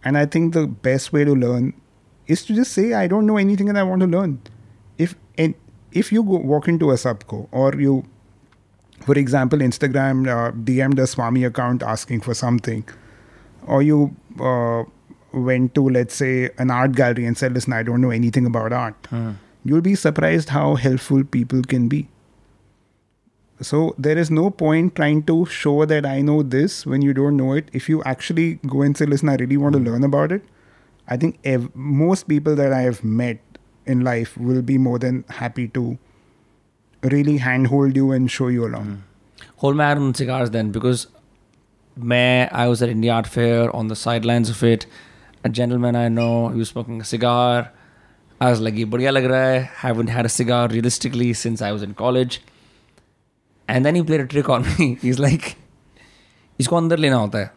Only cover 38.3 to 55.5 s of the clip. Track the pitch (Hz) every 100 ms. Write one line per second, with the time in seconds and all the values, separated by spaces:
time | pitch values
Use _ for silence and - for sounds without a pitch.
38.3 | - 127 123 117 113 104 101 98 _ _
39.3 | _ - _ 139 143 147 147 139 123 131
40.3 | 131 120 113 107 101 123 120 - _ _
41.3 | _ _ _ _ _ _ - 120 123 123
42.3 | 127 127 - 120 117 120 110 113 113 110
43.3 | - 117 117 117 117 110 110 - 117 113
44.3 | 120 113 113 117 113 - - - - -
45.3 | _ - 117 123 123 120 120 120 113 117
46.3 | 117 117 120 113 - 117 113 110 120 120
47.3 | 120 123 120 120 - _ _ _ _ _
48.3 | _ 127 117 113 107 113 120 131 135 127
49.3 | 131 131 131 127 - 127 113 117 117 120
50.3 | - 120 120 120 113 120 - 139 120 120
51.3 | 113 117 110 107 104 101 101 113 127 127
52.3 | - - _ _ _ _ _ _ _ _
53.3 | _ _ _ - 123 139 170 156 156 131
54.3 | 143 139 127 123 147 151 120 123 127 139
55.3 | 151 -